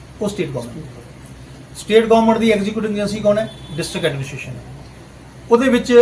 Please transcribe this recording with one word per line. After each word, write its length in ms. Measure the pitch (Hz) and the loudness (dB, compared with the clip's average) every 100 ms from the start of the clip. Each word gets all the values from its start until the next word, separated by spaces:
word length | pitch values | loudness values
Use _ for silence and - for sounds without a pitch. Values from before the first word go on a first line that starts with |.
| - - | -20 -10
ਉਹ 80 | 214 | -8
ਸਟੇਟ 200 | - 147 | -6 -6
ਗੌਰਮੈਂਟ। 360 | 127 117 117 - - - - - - - - - - | -8 -10 -14 -16 -18 -20 -20 -20 -20 -20 -20 -20 -14
ਸਟੇਟ 280 | - 220 220 | 2 2 4
ਗੌਰਮੈਂਟ 320 | 226 226 214 | 4 4 2
ਦੀ 120 | 226 | 2
ਐਗਜ਼ੀਕਿਊਟਿੰਗ 440 | 202 196 220 214 | 0 -2 -4 -4
ਏਜੰਸੀ 260 | 208 208 214 | -4 -4 -2
ਕੌਣ 180 | 208 208 | 0 0
ਹੈ? 100 | 220 - - 156 | -2 -8 -12 -8
ਡਿਸਟ੍ਰਿਕਟ 300 | 165 185 165 | -8 -4 -4
ਐਡਮਿਨਿਸਟ੍ਰੇਸ਼ਨ 440 | 139 131 139 127 | -4 -8 -12 -14
ਹੈ। 120 | 123 - - - - - - - - - | -14 -16 -20 -20 -20 -20 -20 -20 -20 2
ਉਹਦੇ 180 | 233 262 | 2 4
ਵਿੱਚ 240 | 240 240 240 | 0 4 6